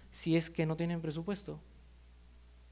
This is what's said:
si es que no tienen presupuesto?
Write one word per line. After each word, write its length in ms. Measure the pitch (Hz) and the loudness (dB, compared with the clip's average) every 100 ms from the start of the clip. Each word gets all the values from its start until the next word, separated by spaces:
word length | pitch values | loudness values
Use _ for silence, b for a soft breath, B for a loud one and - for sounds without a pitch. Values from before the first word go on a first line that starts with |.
| B | B
si 280 | - 165 165 | -6 4 4
es 120 | 165 | 4
que 160 | - 160 | 0 0
no 120 | 160 | 2
tienen 240 | 170 170 | 0 0
presupuesto? 580 | 160 156 175 190 - 151 - - - - - - - - - - - | -2 -4 -4 -4 -6 -12 -14 -20 -20 -20 -20 -20 -20 -20 -20 -20 -20